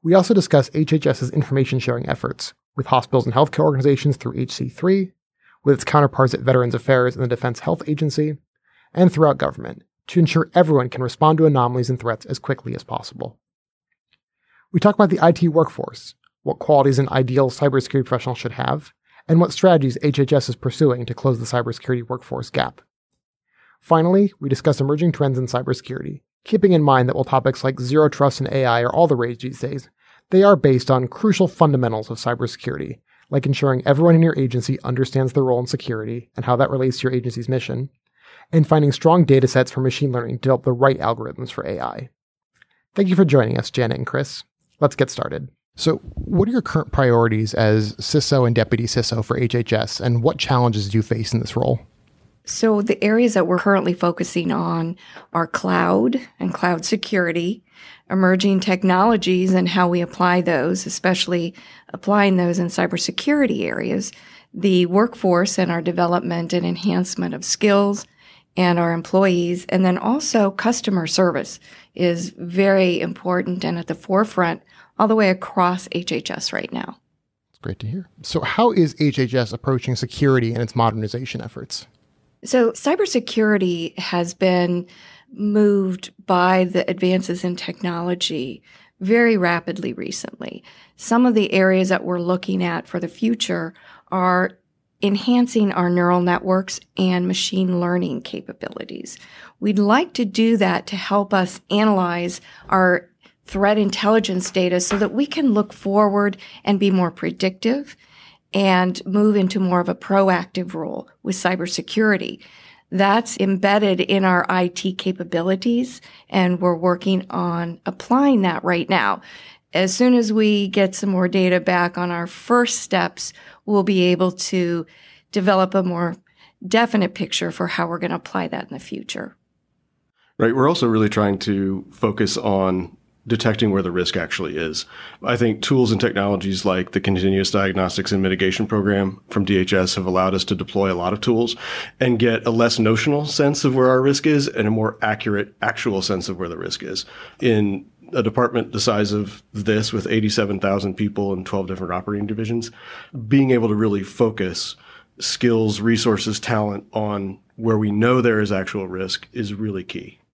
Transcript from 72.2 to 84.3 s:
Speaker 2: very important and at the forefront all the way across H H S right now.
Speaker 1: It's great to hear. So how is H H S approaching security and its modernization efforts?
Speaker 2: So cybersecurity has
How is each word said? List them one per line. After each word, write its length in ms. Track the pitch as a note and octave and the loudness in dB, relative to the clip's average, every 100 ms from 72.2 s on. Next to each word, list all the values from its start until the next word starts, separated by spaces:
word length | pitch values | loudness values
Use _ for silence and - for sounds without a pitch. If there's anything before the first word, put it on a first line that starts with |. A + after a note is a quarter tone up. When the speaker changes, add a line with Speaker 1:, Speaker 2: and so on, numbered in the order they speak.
| F3 - | -6 -10
Speaker 2:
very 640 | F3 F3+ G3 G3 F#3 E3+ | -6 2 4 4 2 0
important 640 | F3 F3+ F3+ F3+ F#3 F3+ - | -4 -6 -2 -2 -2 -4 -4
and 120 | E3+ | -6
at 100 | - | -6
the 60 | |
forefront 720 | E3 - F#3+ G#3+ - E3+ E3 _ _ _ - | -10 -2 0 0 0 0 -2 _ _ _ -2
all 120 | G#3+ | 2
the 60 | A3 | 4
way 140 | G3 | 2
across 600 | F#3 - - F3+ F3+ - | 0 -4 0 0 0 -6
H 220 | E3+ F3 | -8 -4
H 180 | D3 - | -6 -6
S 220 | - - | -8 -6
right 180 | - - | -6 -6
now. 260 | - - - _ _ _ _ _ | -8 -10 -14 _ _ _ _ _
Speaker 1:
It's 100 | _ | _
great 200 | - G2 | -12 -8
to 80 | G#2+ | -8
hear. 200 | E3+ F3+ _ | -10 -12 _
So 180 | - D#3+ | -8 -6
how 320 | - - A#3 | -4 0 2
is 240 | G#3 D#3 - | 4 0 2
H 180 | D3+ C3+ | -2 0
H 140 | B2+ | -2
S 180 | B2+ A2+ | 0 -2
approaching 460 | A#2 - C3 - B2 | -4 -2 -2 -2 -6
security 560 | B2 - C#3+ C3 A2+ | -6 0 2 2 0
and 100 | A#2 | -4
its 140 | A#2 A#2 | -4 0
modernization 640 | A2+ A2 G#2+ B2 C3 B2 | 0 0 -6 -6 -8 -10
efforts? 460 | A#2 - A#2+ - - _ _ _ _ _ - | -12 -14 -12 -14 -14 _ _ _ _ _ -2
Speaker 2:
So 260 | B3+ A3+ | 2 2
cybersecurity 1300 | - C#4 F4 G4 B3 B3 A3+ G#3+ G#3 F#3 E3+ E3 - | 0 -2 -2 0 -2 -2 0 2 2 0 -2 -6 -10
has 380 | - F3 E3+ | -6 -4 -4